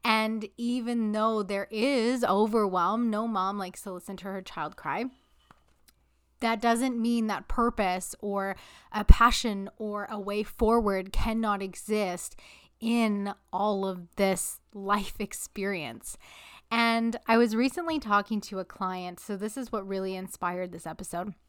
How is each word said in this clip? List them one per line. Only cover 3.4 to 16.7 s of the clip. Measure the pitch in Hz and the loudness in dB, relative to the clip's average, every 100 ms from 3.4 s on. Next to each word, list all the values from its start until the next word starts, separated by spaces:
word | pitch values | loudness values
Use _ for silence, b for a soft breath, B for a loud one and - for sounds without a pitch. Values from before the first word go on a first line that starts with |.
| 185 202 | -2 -4
likes | 185 - | -8 -10
to | - | -12
listen | 180 - 190 | -12 -10 -12
to | |
her | 196 190 | -8 -10
child | 190 - 156 | -10 -8 -8
cry. | - 151 156 247 - _ _ _ - _ _ - _ _ _ _ _ | -8 -6 -4 -6 -10 _ _ _ -20 _ _ -20 _ _ _ _ _
That | 233 226 | -4 0
doesn't | 233 233 262 233 | 2 2 0 0
mean | 226 233 220 | 0 0 0
that | 196 - | -4 -4
purpose | - 240 233 196 185 - - | 0 0 0 -2 -2 -6 -8
or | 208 196 196 190 B B B | -6 -4 -4 -8 B B B
a | 214 | -6
passion | 208 - - - 240 202 196 _ | 10 10 10 4 -2 -4 -8 _
or | 214 208 202 | -8 -6 -8
a | 214 | -8
way | 196 208 | -4 -4
forward | 208 - 220 233 208 190 190 | -4 0 4 4 4 0 0
cannot | - 226 220 220 202 | 2 2 2 0 -2
exist | 190 - - 214 196 180 - - B B B _ | -4 -10 -2 -2 0 -4 -10 -14 B B B _
in | 226 233 220 202 202 - _ | 0 2 2 0 -4 -8 _
all | - 208 196 190 | -2 0 0 -2
of | 180 170 - | -4 -10 0
this | 196 180 - - _ | 2 2 -4 -8 _
life | 202 196 208 196 - | -10 -2 0 -2 -8
experience. | 208 - - - 196 190 143 113 - - B B B B _ | -10 -10 -12 -6 -4 -4 -8 -12 -14 -16 B B B B _